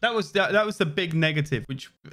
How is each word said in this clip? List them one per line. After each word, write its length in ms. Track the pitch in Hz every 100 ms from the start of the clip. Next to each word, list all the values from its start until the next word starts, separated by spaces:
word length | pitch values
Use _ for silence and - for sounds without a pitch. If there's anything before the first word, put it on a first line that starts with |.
That 120 | 233
was, 200 | 226 151
that, 180 | 196 190
that 140 | 202 214
was 100 | 208
the 80 | 170
big 280 | 151 180
negative, 500 | 160 156 151 147 113 -
which 220 | 131 - _ -